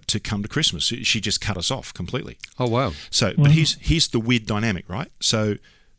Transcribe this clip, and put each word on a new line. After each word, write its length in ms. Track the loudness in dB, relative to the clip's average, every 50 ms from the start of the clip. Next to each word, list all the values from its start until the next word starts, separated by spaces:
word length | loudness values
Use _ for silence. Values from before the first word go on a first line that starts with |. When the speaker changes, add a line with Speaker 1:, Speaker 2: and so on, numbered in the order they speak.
| -4
Speaker 1:
to 120 | -4 -4 -4
come 220 | -4 -4 -4 -4
to 80 | -4 -4
Christmas. 360 | -2 0 0 0 0 -2 -4
She, 180 | -4 -4 -2 -2
she 180 | -2 -2 0
just 180 | 0 -2 -2 -2
cut 160 | -2 -4 -4
us 140 | -2 -2 -4
off 240 | -4 -4 -6 -10 -10
completely. 440 | -10 -8 -6 -6 -6 -8 -10 -14 -18 -20 -14 -6
Speaker 2:
Oh, 100 | -4 -2
wow. 260 | 0 2 0 0 0 -4 -6 -8 -4
Speaker 1:
So, 160 | 0 0 2 2 4
Speaker 3:
Wow. 60 | 4 6
Speaker 1:
but 80 | 8
here's, 240 | 8 6 6 2 0 0
here's 280 | 2 2 2 2 2
the 120 | 2 0 0
weird 260 | 2 2 2 2 2
dynamic, 380 | 0 -2 0 0 0 -2 -4 -6 -6
right? 220 | -8 -8 -8 -10 -8 -4
So 380 | -2 0 0 2 0 0 -2 -4 -8 -16 _ _ _ _ _